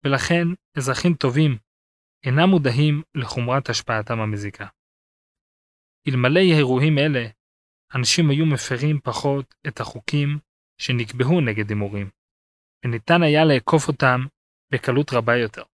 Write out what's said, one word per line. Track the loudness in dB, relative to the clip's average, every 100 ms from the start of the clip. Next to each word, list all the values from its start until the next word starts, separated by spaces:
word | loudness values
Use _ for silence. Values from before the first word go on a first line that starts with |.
ולכן | 0 -2 0 0 0 -4 _ -8
אזרחים | -4 -2 0 0
טובים | 0 2 0 0 _ _ _ _ _ _ -2
אינם | 2 4
מודעים | 4 2 2 2 0 -6 -10
לחומרת | -8 -6 -2 -2 -2
השפעתם | -8 -4 -4 -4 -4
המזיקה. | -4 -6 -10 -12 -18 _ _ _ _ _ _ _ _ _ _ _ _ _ -4
אלמלא | 2 4 4 6 6
אירועים | 4 2 2 2
אלה, | 2 0 -4 _ _ _ _ _ _ -4
אנשים | 0 2 2
היו | 2 0
מפרים | -2 -4 -4 -2 -2
פחות | -4 -4 -2 -2 -6 _ -12
את | -10
החוקים | -12 -10 -4 -2 -2 -6 _ _ _ _
שנקבעו | -4 -4 -4 -2 2 2 0
נגד | -2 -4
הימורים, | -4 -4 -8 -10 _ _ _ _ _ _ _ -6
וניתן | -6 0 2
היה | 4 4 4
לאכוף | 2 2 0 0
אותם | 0 0 0 -4 _ _ _ _
בקלות | -4 0 0 0
רבה | -2 0 0
יותר. | -2 -8 -20